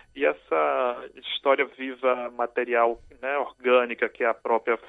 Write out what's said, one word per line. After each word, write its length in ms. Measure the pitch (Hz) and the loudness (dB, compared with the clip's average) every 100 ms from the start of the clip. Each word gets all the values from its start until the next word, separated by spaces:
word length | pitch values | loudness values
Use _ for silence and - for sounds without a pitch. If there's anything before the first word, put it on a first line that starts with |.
| _ | _
e 100 | 139 | -4
essa 800 | 147 147 _ 160 147 135 127 123 127 135 | -2 -2 _ 0 0 0 -2 -4 -12 -16
história 500 | - - 139 135 131 - | -10 -2 2 2 0 -6
viva 540 | 131 127 131 123 120 | -12 -2 0 0 -4
material, 680 | 120 120 - 120 117 117 117 - - | -6 -4 -4 0 2 2 0 -10 -12
né, 160 | 131 143 | -6 -4
orgânica, 720 | 123 - 123 123 120 117 113 | -6 -4 2 4 4 -2 -4
que 160 | - | -2
é 40 | 120 | -2
a 60 | |
própria 440 | 110 - 113 - 113 | -2 0 0 0 -4